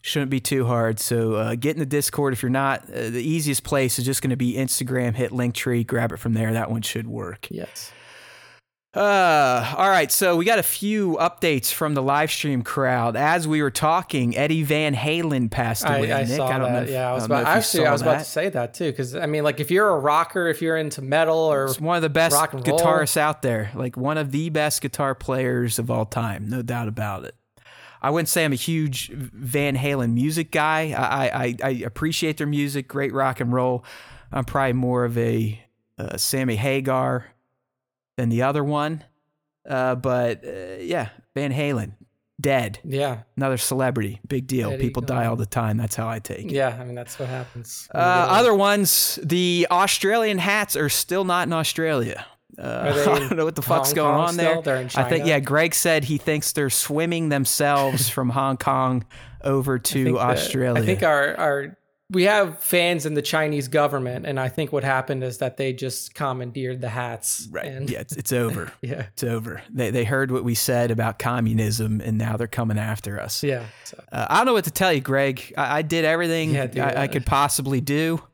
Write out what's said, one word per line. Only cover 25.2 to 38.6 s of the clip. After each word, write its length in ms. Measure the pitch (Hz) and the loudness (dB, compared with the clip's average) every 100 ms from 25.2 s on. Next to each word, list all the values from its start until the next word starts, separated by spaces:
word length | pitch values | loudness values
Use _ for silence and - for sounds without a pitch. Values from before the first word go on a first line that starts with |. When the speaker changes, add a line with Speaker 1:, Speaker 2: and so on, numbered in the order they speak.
| - 131 127 123 123 113 | -2 0 0 0 0 -2
Speaker 1:
of 120 | 120 | -2
all 160 | 117 107 | -2 -2
time, 420 | - 113 101 104 | -2 -4 -4 -4
no 140 | 127 | -6
doubt 260 | 120 120 113 | -4 -4 -4
about 360 | 110 107 95 - | -4 -6 -6 -10
it. 80 | - _ _ - - - - | -18 _ _ -20 -20 -20 -6
I 80 | 135 | 0
wouldn't 180 | 156 160 | 0 2
say 160 | 180 156 | 2 2
I'm 60 | |
a 40 | 131 | 0
huge 540 | - 160 151 127 - | -2 0 0 -4 -8
Van 680 | 147 127 - 127 143 143 131 | -10 -12 -10 -4 0 0 0
Halen 380 | 143 139 120 | 0 0 2
music 360 | 117 143 160 156 | 2 2 0 0
guy. 420 | 160 151 156 160 - | 0 2 2 0 -2
I, 80 | |
I, 400 | 123 135 131 - | 0 0 0 0
I, 120 | 123 120 | -2 -2
I 60 | 135 123 | -2 -2
appreciate 540 | 117 - 156 160 160 151 | -6 -4 -4 0 -2 -2
their 80 | 147 | -2
music, 420 | 147 143 139 131 | 0 0 -4 -6
great 240 | 139 139 | -4 -2
rock 260 | 127 135 123 | 0 0 0
and 140 | 123 | 0
roll. 320 | 123 127 123 - - - - - | 2 2 0 -6 -20 -20 -20 -8
I'm 120 | 139 | -6
probably 280 | 123 143 135 | -2 0 2
more 320 | 123 123 123 | 2 2 2
of 140 | 120 117 | 0 0
a, 420 | 117 113 110 107 _ _ _ - | 0 0 -2 -4 _ _ _ -12
uh, 180 | 110 - | -8 -4
Sammy 400 | - 135 131 107 | -2 0 0 0
Hagar 680 | 135 135 131 131 131 127 - _ _ _ _ _ _ _ _ - | 0 0 0 0 0 -2 -6 _ _ _ _ _ _ _ _ -2
than 120 | 120 | 0
the 120 | 117 | 2
other 200 | 131 147 | 2 0